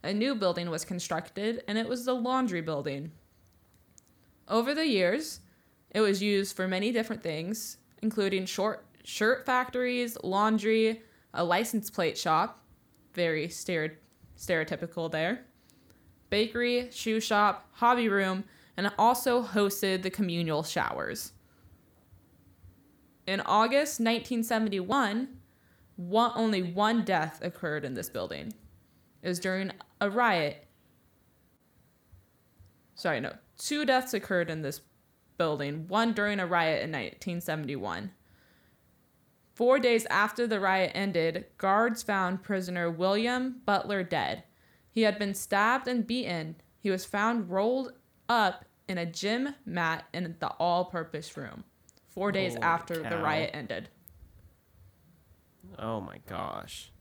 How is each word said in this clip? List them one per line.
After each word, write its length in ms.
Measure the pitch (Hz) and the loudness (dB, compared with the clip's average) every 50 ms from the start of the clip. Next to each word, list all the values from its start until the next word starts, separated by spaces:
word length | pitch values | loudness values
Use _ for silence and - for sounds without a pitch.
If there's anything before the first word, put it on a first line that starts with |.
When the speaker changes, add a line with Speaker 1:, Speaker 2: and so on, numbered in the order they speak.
| - | -4
Speaker 1:
a 100 | 156 202 | -2 0
new 200 | 208 226 269 277 | 0 0 0 0
building 340 | 220 202 180 170 175 175 175 | 2 0 0 0 0 -2 -4
was 140 | 160 160 - | -4 -6 -6
constructed, 760 | - 185 180 - - 175 160 170 - _ 190 208 220 233 - - | -6 -6 -8 -4 -4 -4 -4 -4 -6 _ -6 -4 -4 -4 -4 -6
and 100 | - 208 | -4 -2
it 100 | 220 226 | -2 -2
was 180 | 226 247 240 240 | -2 -4 -4 -2
the 80 | 254 254 | -2 -2
laundry 460 | 254 226 247 254 262 254 226 180 170 | 0 0 0 0 0 0 0 -2 -2
building. 500 | 160 160 156 143 135 147 139 139 147 160 - - _ _ _ _ _ _ _ _ _ _ _ _ _ _ _ - _ _ _ _ _ _ _ _ _ | -4 -2 -4 -4 -4 -4 -6 -6 -8 -10 -14 -18 _ _ _ _ _ _ _ _ _ _ _ _ _ _ _ -20 _ _ _ _ _ _ _ _ _
Over 260 | - 151 226 240 262 294 | -2 0 0 2 0 0
the 120 | 302 320 | 0 2
years, 540 | 311 240 190 180 175 202 294 320 - - - - - _ _ _ _ _ _ _ _ | 2 2 4 4 2 2 0 -4 -6 -10 -12 -16 -20 _ _ _ _ _ _ _ _
it 100 | - 208 | 0 2
was 200 | 214 202 196 185 202 | 4 4 4 2 2
used 320 | 208 202 196 196 196 - | 2 2 2 2 0 -2
for 120 | - 185 | -4 -2
many 240 | 185 185 185 208 233 | 0 0 0 0 0
different 300 | 233 226 220 220 226 220 - | 0 0 -2 -2 -6 -6 -4
things, 540 | 165 156 156 165 180 220 214 - - - _ _ _ _ - | -4 -4 -4 -4 -6 -6 -6 -8 -10 -12 _ _ _ _ -4
including 440 | - 220 214 220 196 196 196 190 185 | -4 -2 0 2 0 2 2 0 -2
short 400 | 185 - - 196 220 208 - - - _ - - | -2 -2 0 0 0 0 -4 -10 -20 _ -20 -14
shirt 420 | - - - 214 220 262 262 - | -12 -2 0 2 2 2 2 2
factories, 680 | - 254 254 254 254 - 247 247 247 247 247 247 233 226 - - | 2 2 2 2 0 -2 -2 0 0 0 0 -2 -2 -4 -6 -4
laundry, 760 | - 190 196 208 214 220 214 202 220 220 220 220 220 226 226 - - _ _ _ _ - | 0 2 4 4 4 4 4 4 4 4 6 4 4 2 -2 -10 -20 _ _ _ _ -2
a 100 | - 175 | -2 2
license 460 | 170 175 185 233 233 - 214 208 - | 2 2 2 2 0 -2 -2 -4 -2
plate 260 | - - 175 156 - | -2 0 0 0 0
shop, 460 | - - 170 156 156 185 - - - _ _ - _ _ _ _ _ _ _ - | -2 0 2 2 2 2 0 -4 -14 _ _ -20 _ _ _ _ _ _ _ -4
very 340 | 180 175 165 160 156 147 | 0 0 0 2 0 -2
stere-, 480 | 175 - - - - 180 165 156 156 156 - _ _ _ _ - - - | -4 -8 -8 -4 -2 -2 0 -2 -4 -6 -10 _ _ _ _ -20 -20 -20
stereotypical 760 | - - - 180 160 156 156 165 - 170 165 - 175 165 160 | -14 -4 0 0 0 0 -2 -4 -6 -6 -8 -6 -6 -4 -2
there, 340 | 160 156 160 175 233 254 - - _ _ _ _ - _ _ _ - _ _ - _ _ _ _ | -2 0 0 0 -2 -4 -8 -20 _ _ _ _ -20 _ _ _ -20 _ _ -20 _ _ _ _
bakery, 580 | 196 208 220 220 - 240 240 240 240 240 247 247 | 0 0 0 0 0 0 0 2 2 0 0 -4
shoe 280 | - - - 226 220 220 | -10 -6 -2 0 0 0
shop, 480 | 220 - 220 208 208 208 185 - - - _ | 0 2 4 4 4 4 2 0 -8 -20 _
hobby 340 | - 240 233 247 240 233 | 2 4 4 6 6 4
room, 360 | 220 196 202 190 190 190 190 202 - - - - - _ | 2 4 2 2 2 0 -2 -6 -10 -16 -20 -20 -14 _
and 80 | - 190 | -2 -2
it 80 | 202 208 - | -2 2 4
also 420 | 214 233 254 247 - 269 240 247 | 6 6 6 4 2 2 2 2
hosted 640 | 240 196 185 214 202 196 202 - - 196 190 185 185 | 0 0 2 2 2 2 2 0 0 0 0 0 -2
the 80 | 190 | -4
communal 500 | 185 - 208 180 170 170 170 160 156 147 | -2 0 0 0 2 0 0 0 0 0
showers. 680 | 160 - - 170 - - - - 69 - - - - - - - _ _ _ _ _ - - _ _ _ _ _ _ _ - - _ _ _ _ _ - - _ - - - _ _ _ _ _ _ _ _ _ _ | -2 -2 -2 -2 0 0 -2 -4 -4 -4 -6 -8 -10 -12 -14 -20 _ _ _ _ _ -20 -20 _ _ _ _ _ _ _ -20 -20 _ _ _ _ _ -20 -20 _ -20 -20 -20 _ _ _ _ _ _ _ _ _ _
In 140 | - 190 196 | -4 -4 -2
August 580 | - - 175 208 220 233 254 277 302 294 - - | 0 2 4 4 4 6 4 2 2 2 0 0
nineteen 440 | 226 226 233 226 233 - 254 233 226 | 2 2 2 0 0 -2 -2 -2 0
seventy-one, 960 | 226 233 220 220 214 202 190 180 190 247 277 247 202 208 233 262 269 - - - _ _ _ _ _ _ _ _ _ _ | 0 0 0 2 0 0 -2 0 0 2 2 2 2 0 -2 -4 -4 -8 -18 -20 _ _ _ _ _ _ _ _ _ _
one, 360 | - 175 175 190 220 233 240 233 | -12 -6 0 2 4 4 4 2
only 260 | 226 226 220 214 190 180 | 2 2 2 2 2 0
one 400 | 175 170 190 208 214 233 233 190 | 0 2 2 4 4 4 2 2
death 360 | - 185 165 156 160 - - - | 2 2 2 2 -2 -6 -6 -8
occurred 420 | 175 - - - 160 147 151 143 | -8 -6 -4 -4 -4 -4 -4 -4
in 80 | 131 131 | -6 -6
this 160 | - - - | -6 -8 -6
building. 440 | - 104 90 92 80 71 73 - - - - - - - _ _ _ _ _ _ _ _ | -6 -6 -6 -6 -6 -8 -8 -10 -12 -14 -18 -20 -20 -20 _ _ _ _ _ _ _ _
It 60 | - | -4
was 120 | 180 180 175 | -4 -4 -2
during 320 | 180 190 185 190 196 190 - - - _ _ _ | -2 -2 -2 -2 -2 -4 -6 -10 -18 _ _ _
a 100 | 202 202 | -2 0
riot. 560 | 196 240 247 226 196 170 151 147 - - - _ _ _ _ _ _ _ _ _ _ _ _ _ _ _ _ _ _ _ _ _ _ _ _ _ _ _ _ _ - - _ _ _ _ _ _ _ _ - - _ _ _ _ _ | 2 2 4 4 4 4 2 0 -4 -8 -18 _ _ _ _ _ _ _ _ _ _ _ _ _ _ _ _ _ _ _ _ _ _ _ _ _ _ _ _ _ -20 -20 _ _ _ _ _ _ _ _ -20 -20 _ _ _ _ _
Sorry, 240 | - - 180 151 117 | -6 -2 -2 -2 0
no. 140 | 131 - - - _ _ _ | -2 -6 -8 -12 _ _ _
Two 280 | - - - 294 294 302 | -10 -6 -4 -2 0 2
deaths 280 | 247 262 254 254 254 - | 2 2 2 2 0 -4
occurred 360 | 196 - - 196 180 175 170 | -6 -2 0 0 0 0 0
in 120 | 160 160 | -4 -6
this 200 | 156 139 147 - - _ _ _ _ _ _ _ _ _ _ | -6 -6 -8 -8 -14 _ _ _ _ _ _ _ _ _ _
building, 500 | - 175 160 151 139 143 143 147 160 160 | 0 0 0 2 0 -2 -4 -4 -6 -6
one 260 | 180 185 214 226 233 220 | -2 0 2 2 2 2
during 260 | 208 208 208 208 196 | 2 0 0 0 -2
a 60 | 185 | 0
riot 360 | 170 180 170 165 160 156 - - | 0 2 2 2 2 2 0 -2
in 80 | 160 | -4
nineteen 500 | 151 135 104 - - - - 190 175 175 | -4 -6 -6 -6 -10 -8 -8 -6 -6 -4
seventy-one. 720 | 170 - 156 156 151 127 143 127 98 101 82 87 104 185 - _ _ _ _ _ _ _ _ _ _ _ _ _ _ _ _ _ _ _ _ _ _ _ _ _ _ _ _ - | -4 -4 -4 -4 -4 -6 -6 -4 -4 -4 -6 -6 -8 -10 -12 _ _ _ _ _ _ _ _ _ _ _ _ _ _ _ _ _ _ _ _ _ _ _ _ _ _ _ _ 2
Four 160 | 240 240 262 | 4 6 6
days 300 | 277 233 247 233 226 226 - | 6 6 4 4 4 2 2
after 380 | - 196 208 214 - - 240 | 2 2 2 2 0 -2 0
the 120 | 226 220 202 | 0 0 2
riot 300 | 196 190 190 190 185 - - | 4 4 4 4 2 2 0
ended, 500 | - 196 202 180 175 160 165 165 180 - - _ - | -2 -2 0 2 2 2 2 0 -2 -8 -10 _ -2
guards 420 | - 190 196 208 226 247 226 233 | 2 4 4 6 4 4 2 -2
found 400 | - - 202 190 185 180 185 185 | -2 -2 0 2 2 0 0 -4
prisoner 480 | - - 202 190 185 175 180 175 175 170 | -2 -2 -2 -2 -2 -2 -2 0 0 0
William 720 | 165 160 180 190 196 208 226 240 247 254 254 262 254 - - | 0 2 2 2 2 2 2 0 0 0 -2 -4 -6 -6 0
Butler 380 | - 202 196 - - 208 196 | 0 2 2 2 0 -2 -2
dead. 400 | 180 175 175 151 98 69 95 - - _ _ _ _ _ _ _ _ _ | -2 -2 -2 0 0 -2 -4 -6 -10 _ _ _ _ _ _ _ _ _
He 140 | _ 226 220 | _ 2 2
had 160 | 208 202 208 | 2 2 0
been 160 | 208 196 196 | -4 -4 -4
stabbed 520 | - - - - 196 208 226 247 269 262 | -6 -4 0 2 2 4 4 2 0 0
and 200 | - 247 240 220 | -2 -2 -2 0
beaten. 480 | - 233 254 233 - 175 165 160 160 160 - _ _ _ _ | 0 -2 -2 -2 -2 -4 -4 -4 -8 -10 -14 _ _ _ _
He 100 | - 202 | -2 0
was 160 | 190 185 185 | 0 0 -2
found 460 | - - 202 208 226 240 233 202 175 | -4 -2 0 0 2 0 0 -2 -2
rolled 420 | 180 190 202 226 254 262 269 240 - _ _ _ _ _ _ | 0 0 2 2 2 0 -2 -6 -10 _ _ _ _ _ _
up 380 | - 240 233 214 185 180 - - _ _ _ _ | 0 2 4 4 2 0 -4 -16 _ _ _ _
in 100 | - 190 | -6 -4
a 80 | 175 170 | -4 -4
gym 480 | 170 165 - 190 202 220 247 269 285 277 - - | -4 -6 -4 -2 -2 0 0 -2 -4 -6 -10 -12
mat 420 | - 170 175 165 160 165 160 - - - | -8 -4 -2 -2 -2 -2 -4 -8 -10 -6
in 200 | 170 185 165 165 - | -6 -6 -6 -6 -6
the 80 | - - - | -6 -6 -2
all-purpose 840 | - 165 175 175 175 180 180 - 170 160 165 - 151 156 - - | 0 2 2 2 2 0 0 -4 -6 -6 -6 -8 -10 -10 -10 -12
room. 260 | - 135 107 - - - _ _ _ _ - _ _ _ _ | -12 -12 -12 -12 -16 -18 _ _ _ _ -20 _ _ _ _
Four 220 | - 185 190 202 | -6 -2 -2 0
days 220 | 190 196 190 180 - | 0 0 0 0 -2
Speaker 2:
Holy 100 | - 165 | 0 2
Speaker 1:
after 320 | 170 165 170 170 - 170 | 2 2 2 0 -4 -6
the 80 | 165 156 - | -6 -4 -4
Speaker 2:
cow. 120 | 170 165 160 | -2 0 0
Speaker 1:
riot 280 | 151 156 156 160 - - | 0 0 0 -2 -2 -4
ended. 360 | 151 131 104 104 90 - - _ _ _ - - - - - - - - - _ _ _ _ _ _ - - _ _ _ _ _ _ _ _ - _ _ _ _ _ - 185 196 | -8 -8 -6 -6 -8 -8 -12 _ _ _ -20 -20 -20 -20 -20 -20 -20 -20 -20 _ _ _ _ _ _ -20 -20 _ _ _ _ _ _ _ _ -20 _ _ _ _ _ -20 -20 -14
Speaker 2:
Oh 240 | - 107 113 113 107 | -10 -8 -6 -6 -6
my 160 | 98 69 50 50 - | -8 -10 -14 -16 -14
gosh. 640 | - 95 87 92 76 - 50 50 - - - - - - - | -10 -8 -8 -6 -6 -8 -10 -12 -12 -16 -16 -16 -18 -20 -20